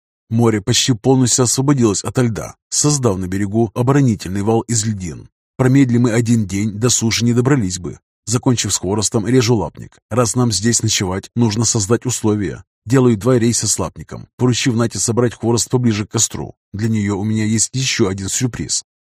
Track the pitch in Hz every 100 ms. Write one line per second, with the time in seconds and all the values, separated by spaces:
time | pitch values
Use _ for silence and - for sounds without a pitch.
0 | _ _ - 113 117 104 110 117 - 117
1 | 127 131 123 - 120 - 135 139 117 92
2 | 107 127 120 98 - - - - 147 147
3 | 123 92 92 98 101 110 113 - 127 143
4 | 131 104 85 98 101 113 - 113 110 101
5 | 90 64 - _ _ - 127 135 127 120
6 | 123 117 117 117 95 98 107 101 123 -
7 | 113 - 117 117 123 143 95 90 80 -
8 | _ _ - 117 135 117 101 - 90 110
9 | 104 117 98 127 117 113 80 - - _
10 | - 113 117 123 120 95 113 113 110 -
11 | 95 95 - 117 117 107 113 117 95 120
12 | 127 - 107 104 87 62 - _ 107 131
13 | 123 107 113 127 117 113 107 - 82 -
14 | - 58 - - 127 113 135 113 117 104
15 | - 113 120 - 113 117 - 127 123 107
16 | 107 - - - - - _ 98 113 110
17 | 101 98 107 110 107 110 - 131 131 -
18 | 101 95 95 - 127 - 80 - - _